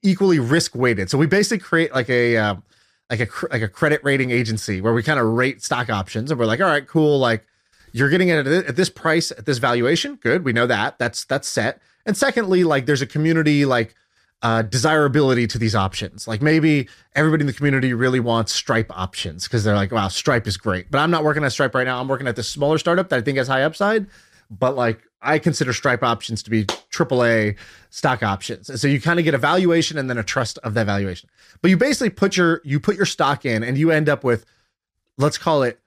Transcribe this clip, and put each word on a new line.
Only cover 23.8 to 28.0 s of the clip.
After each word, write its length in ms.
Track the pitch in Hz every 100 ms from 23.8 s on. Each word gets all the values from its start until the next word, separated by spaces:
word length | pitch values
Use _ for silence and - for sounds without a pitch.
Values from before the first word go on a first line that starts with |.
| 202 220 202 - _ _ _
but, 280 | 98 127 135
like, 240 | 120 110 _ _
I 180 | 127 156
consider 340 | 175 147 131
Stripe 300 | 117 139 123
options 380 | 123 113 - 110
to 60 | -
be 160 | 110 101 - _
triple 360 | - 170 127 120
A 300 | 113 104 101 - - _
stock 340 | -